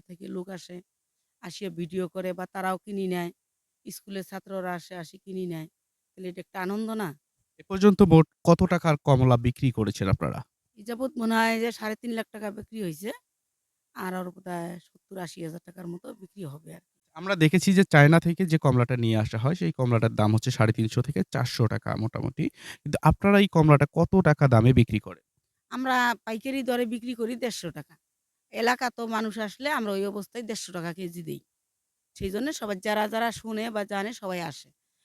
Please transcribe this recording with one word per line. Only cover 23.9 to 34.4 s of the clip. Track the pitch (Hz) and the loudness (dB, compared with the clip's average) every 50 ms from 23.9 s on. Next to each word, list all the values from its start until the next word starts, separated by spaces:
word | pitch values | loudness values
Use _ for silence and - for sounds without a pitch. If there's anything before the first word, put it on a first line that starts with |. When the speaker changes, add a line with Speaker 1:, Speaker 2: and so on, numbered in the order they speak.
| - | 0
Speaker 2:
কত | 160 170 - - 190 185 | 0 0 2 2 2 4
টাকা | 160 147 - 147 | 4 4 4 4
দামে | 131 123 113 110 127 127 | 4 6 6 6 6 6
বিক্রি | 123 117 - 104 104 | 6 4 4 2 -4
করেন? | - 95 90 - _ _ _ _ _ _ _ _ _ - | -4 -6 -16 -16 _ _ _ _ _ _ _ _ _ -12
Speaker 1:
আমরা | 247 247 262 262 254 254 247 240 226 196 - | -10 -6 -4 -2 0 0 0 0 -2 -4 -6
পাইকারি | 220 226 220 - 269 262 277 247 | -10 -10 -8 -6 -6 -6 -4 -4
দরে | 247 247 240 247 | -2 -2 -2 -2
বিক্রি | 220 240 226 233 247 247 | -4 -6 -8 -8 -8 -8
করি | 226 233 220 254 | -6 -6 -6 -6
দেড়শো | 233 262 233 - - - 165 | -6 -6 -6 -6 -8 -10 -12
টাকা। | - 151 143 _ 160 _ _ _ _ _ _ _ _ _ _ _ | -12 -12 -16 _ _ _ _ _ _ _ _ _ _ _ _ _
এলাকা | - 214 226 240 247 247 262 240 | -8 -2 0 0 0 0 -4 -6
তো | - - 233 | -6 -8 -8
মানুষ | 226 226 220 220 220 190 | -6 -4 -4 -4 -4 -6
আসলে | 226 214 202 - - 262 294 | -6 -8 -8 -8 -8 -6 -4
আমরা | 302 269 220 208 | -4 -4 -4 -4
ওই | 196 196 196 | -4 -4 -4
অবস্থায় | 202 190 208 190 - - 240 240 | -6 -6 -10 -12 -12 -14 -12 -10
দেড়শো | 214 220 - - - | -10 -10 -10 -10 -10
টাকা | 175 180 165 170 165 | -10 -10 -8 -8 -10
কেজি | 180 185 170 170 175 165 | -10 -10 -12 -12 -12 -12
দেই। | 156 143 135 _ _ _ _ _ _ _ _ _ _ _ _ _ _ - | -12 -12 -14 _ _ _ _ _ _ _ _ _ _ _ _ _ _ -12
সেই | - 196 190 | -10 -8 -6
জন্য | 185 214 254 294 320 | -4 -4 -4 -6 -6
সবাই | - 233 208 202 185 | -8 -8 -8 -8 -6
যারা, | - 214 214 214 214 | -4 -2 -2 -2 -2
যারা | 208 220 226 226 233 | -2 -2 -4 -4 -4
শোনে | 208 - - 226 220 214 220 233 | -6 -8 -10 -8 -8 -6 -6 -6
বা | 214 214 202 | -6 -6 -6
জানে | - 208 196 196 220 240 | -6 -6 -6 -6 -8 -10
সবাই | - 214 190 185 175 | -10 -10 -8 -8 -6